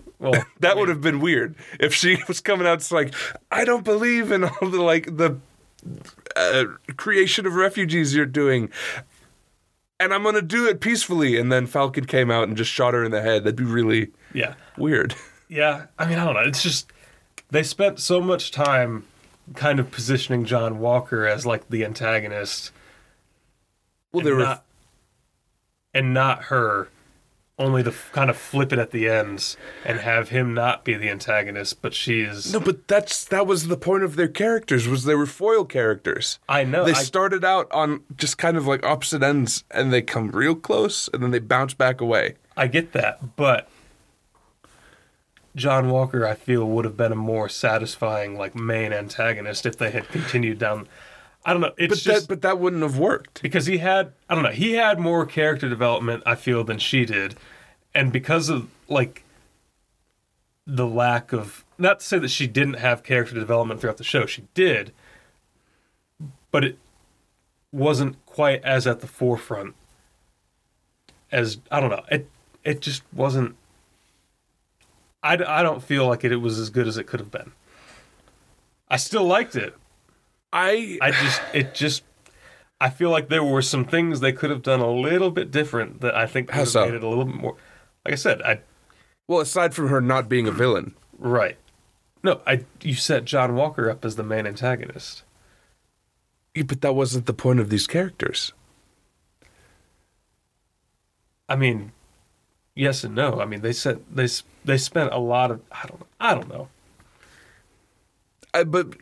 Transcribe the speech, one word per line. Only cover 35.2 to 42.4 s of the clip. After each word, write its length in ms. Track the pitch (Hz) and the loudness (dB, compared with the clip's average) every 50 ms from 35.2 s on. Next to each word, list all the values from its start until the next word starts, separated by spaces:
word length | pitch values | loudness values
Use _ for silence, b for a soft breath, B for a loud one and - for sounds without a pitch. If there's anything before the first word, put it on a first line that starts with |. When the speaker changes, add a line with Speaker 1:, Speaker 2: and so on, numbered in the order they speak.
| 147 | 2
Speaker 2:
foil 400 | 139 - - 190 220 226 214 175 | -2 -2 -2 2 4 4 4 2
characters. 760 | 131 - 131 117 110 107 - - 90 - - - - - - _ | 0 0 0 2 2 0 0 -2 -2 -2 -2 -4 -6 -6 -6 _
Speaker 1:
I 160 | - 139 143 135 | -2 0 0 0
know, 220 | 127 143 175 180 | 0 0 2 2
Speaker 2:
They 60 | 175 | 2
Speaker 1:
I 120 | 147 139 139 | 2 2 0
Speaker 2:
started 400 | 131 - 185 190 190 190 185 185 | 0 0 0 0 0 0 0 0
out 260 | 185 190 185 - - - | 2 2 2 0 0 0
on 300 | 151 156 147 147 - - - 135 | 0 0 0 -2 -4 -8 -12 -8
just 220 | - 151 135 - | -6 -4 -4 -4
kind 180 | - - 170 165 | 0 0 2 2
of, 100 | 160 139 | 2 2
like, 200 | 139 135 127 - | 0 0 0 2
opposite 360 | 139 151 - - - 156 139 | 0 0 0 0 -2 0 2
ends, 440 | 135 139 147 139 123 110 - - - - | 2 4 4 4 2 0 -2 -4 -6 -4
and 220 | - - 135 135 | -2 0 2 4
they 100 | 127 123 | 4 2
come 300 | 117 - - 117 110 104 | 2 0 -2 -4 -2 -2
real 240 | - 107 135 160 165 | 0 2 2 2 0
close, 540 | 165 - - 214 - 151 208 - - - - - | 0 0 0 2 2 2 2 0 -4 -6 -4 -4
and 80 | 127 | -2
then 100 | 123 123 | 0 0
they 80 | 123 131 | 0 0
bounce 340 | 113 107 127 127 135 131 - | 0 2 0 2 0 0 0
back 260 | - 131 127 127 - | 2 2 2 2 0
away. 360 | 120 117 113 101 - - - _ | 0 2 2 2 2 0 -4 _